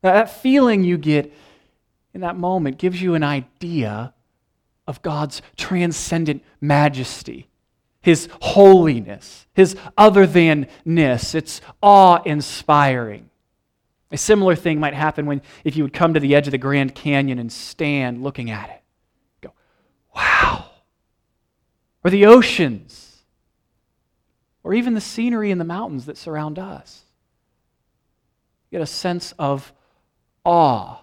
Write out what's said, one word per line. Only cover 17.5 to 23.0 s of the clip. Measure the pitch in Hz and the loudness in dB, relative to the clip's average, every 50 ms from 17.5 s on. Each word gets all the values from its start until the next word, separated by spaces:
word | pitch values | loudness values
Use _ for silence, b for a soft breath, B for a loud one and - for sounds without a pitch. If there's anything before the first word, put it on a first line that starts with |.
stand | - - - - - - 165 147 147 143 131 123 123 120 | -14 -16 -18 -20 -10 -8 -6 -4 -4 -4 -4 -6 -8 -8
looking | 127 139 135 - 123 117 | -10 -10 -10 -10 -10 -10
at | 110 104 98 - | -10 -12 -14 -16
it. | - - _ _ _ _ _ _ _ _ _ _ _ _ | -20 -20 _ _ _ _ _ _ _ _ _ _ _ _
Go, | - - _ _ _ _ _ _ _ _ _ _ _ _ _ | -20 -20 _ _ _ _ _ _ _ _ _ _ _ _ _
"Wow." | - - - - - - - - - - - _ _ _ _ _ _ _ _ _ _ _ _ _ _ _ _ _ _ _ _ _ _ _ _ _ _ | -6 -4 -2 0 0 0 -2 -2 -6 -12 -20 _ _ _ _ _ _ _ _ _ _ _ _ _ _ _ _ _ _ _ _ _ _ _ _ _ _
Or | _ 180 | _ -2
the | 185 202 202 | 2 4 8
oceans, | 208 233 254 233 - - - 170 139 113 95 - _ - - | 8 8 8 8 2 -2 -2 -2 -2 -4 -8 -14 _ -20 -20